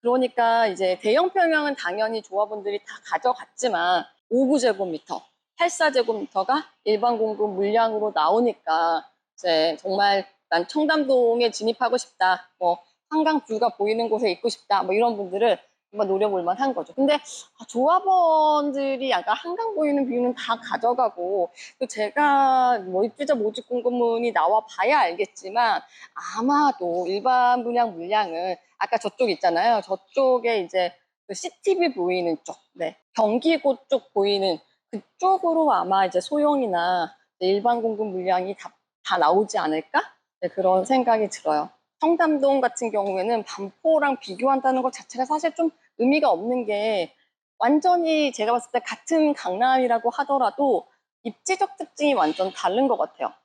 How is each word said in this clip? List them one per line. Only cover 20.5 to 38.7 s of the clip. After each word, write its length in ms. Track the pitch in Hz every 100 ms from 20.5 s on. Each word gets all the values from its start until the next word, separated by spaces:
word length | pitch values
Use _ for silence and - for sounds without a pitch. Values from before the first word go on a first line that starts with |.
| 233
가져가고 880 | 233 233 226 247 233 190 175 196 175 - - _
또 80 | 247
제가 920 | 214 214 - 294 277 269 262 254 240 185
뭐 180 | 185
입주자 300 | 220 - 285 269
모집 320 | 214 220 -
공고문이 640 | 247 240 247 233 226 240
나와 300 | 202 160 214 220
봐야 340 | - 208 294
알겠지만 840 | 190 175 196 - 190 220 240 170 - - - - - 208
아마도 680 | 240 285 285 - 175 170 175
일반 560 | 196 262 254 247 247
분양 300 | 233 240 233 170
물량은 600 | 170 214 196 165 180 180 _ _
아까 200 | 202 226
저쪽 320 | 208 _ 247
있잖아요. 500 | 170 185 170 214 226
저쪽에 800 | 185 190 _ - 269 254 233 226
이제 340 | 175 190 175 - _ _ _
그 60 |
씨티비 600 | 196 359 _ - 370 339 240
보이는 420 | 175 185 175 156
쪽, 120 | - - _
네, 220 | - 165 - _ -
경기고 640 | 220 226 311 330 285 247 _
쪽 240 | 269 _
보이는 440 | - 202 202 196 160 _ _ _
그쪽으로 800 | 214 _ _ 370 381 359 330 311
아마 340 | 196 180 190 190
이제 140 | 262
소형이나 920 | - 294 294 285 240 175 175 180 165 - _ _
이제 120 | 185
일반 300 | 202 233 240
공급 260 | 226 208 214
물량이 480 | 185 185 185 185 196
다, 140 | -